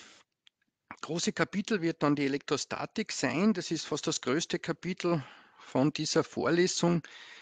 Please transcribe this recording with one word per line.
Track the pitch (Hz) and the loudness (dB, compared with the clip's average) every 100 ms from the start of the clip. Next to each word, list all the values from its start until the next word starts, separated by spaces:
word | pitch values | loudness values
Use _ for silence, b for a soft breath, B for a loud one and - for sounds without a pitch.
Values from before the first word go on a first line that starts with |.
| B B _ _ _ _ _ _ _ - | B B _ _ _ _ _ _ _ -14
große | - 165 190 | -8 -4 -2
Kapitel | - - 190 208 214 | 0 0 0 -2 0
wird | 165 160 | 0 2
dann | 147 143 | 2 2
die | 139 | 0
Elektrostatik | 139 - 139 - - 151 - 220 | -2 -2 -4 -2 -6 -6 -6 -6
sein. | - 135 127 208 | -2 -2 2 2
Das | 190 165 | 2 -2
ist | 160 - | -6 -4
fast | 147 - | -4 -2
das | 156 | -4
größte | - 139 - 175 | -2 -2 0 -4
Kapitel | - 165 175 185 175 170 131 B B B | -4 -6 -6 -4 0 0 -2 B B B
von | - 131 139 | -2 2 2
dieser | - 151 - | 2 0 2
Vorlesung, | 147 - - 170 180 - 175 170 B B B B | 0 0 2 4 2 2 2 2 B B B B